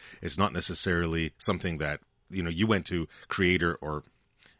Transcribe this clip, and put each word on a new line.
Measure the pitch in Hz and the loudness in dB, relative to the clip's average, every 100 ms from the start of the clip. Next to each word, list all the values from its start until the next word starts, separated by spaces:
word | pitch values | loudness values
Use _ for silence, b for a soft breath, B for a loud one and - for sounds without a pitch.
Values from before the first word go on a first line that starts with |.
| B B | B B
It's | 85 - | -6 0
not | 104 | 0
necessarily | 85 - 82 95 87 85 82 80 - | 2 -2 0 2 2 2 0 -2 -4
something | - 90 92 78 | -2 -2 -2 -2
that, | 76 73 _ _ _ | -4 -4 _ _ _
you | 95 | -4
know, | 85 | -2
you | 82 110 | 0 2
went | 101 - | 2 0
to | 87 80 B B | -4 -4 B B
creator | - 90 90 85 - | 2 4 4 2 -2
or, | 76 76 - _ _ _ b | -6 -6 -8 _ _ _ b